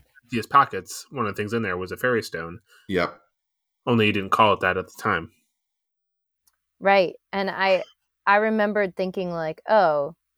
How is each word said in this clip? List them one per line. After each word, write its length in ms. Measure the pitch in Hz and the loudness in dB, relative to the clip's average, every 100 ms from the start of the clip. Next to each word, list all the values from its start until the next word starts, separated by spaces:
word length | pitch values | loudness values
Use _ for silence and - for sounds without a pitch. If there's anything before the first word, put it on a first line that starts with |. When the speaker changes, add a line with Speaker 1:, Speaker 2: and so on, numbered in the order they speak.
| _ _ | _ _
Speaker 1:
empty 140 | _ 117 | _ -8
his 100 | - | 0
pockets, 600 | 143 131 95 - - - | 2 2 -4 -10 -16 -12
one 160 | 143 107 | -6 -6
of 100 | 98 | -4
the 40 | |
things 120 | 104 | -4
in 100 | 117 | -4
there 140 | 107 90 | -4 -6
was 160 | 92 | -8
a 40 | 95 | -4
fairy 260 | 127 117 | -2 -2
stone. 380 | - 82 82 90 _ _ - | -4 -10 -12 -14 _ _ -4
Speaker 2:
Yep. 320 | 92 85 - _ _ _ _ _ _ - | -2 -2 -6 _ _ _ _ _ _ 0
Speaker 1:
Only 200 | 117 107 | 2 2
he 60 | |
didn't 180 | 101 98 | 0 -2
call 240 | - 107 | 4 4
it 60 | 92 | 4
that 160 | 95 92 | 2 0
at 100 | 87 | -6
the 160 | - | -6
time. 280 | 113 87 82 _ _ _ _ _ _ _ _ _ _ _ _ _ _ _ | -2 -2 -4 _ _ _ _ _ _ _ _ _ _ _ _ _ _ _
Speaker 3:
Right. 360 | 277 202 170 - _ | 2 4 2 -4 _
And 180 | 196 196 | -6 -6
I, 340 | 175 190 185 - _ _ _ - | -2 0 0 -2 _ _ _ 2
I 100 | 208 | 2
remembered 600 | 220 220 208 208 196 - | 2 0 0 0 -2 -2
thinking, 340 | 185 190 180 | -6 -4 -6
like, 300 | 170 160 160 - | -6 -6 -8 0
"Oh, 460 | 214 175 147 143 - _ | 4 4 2 -2 -8 _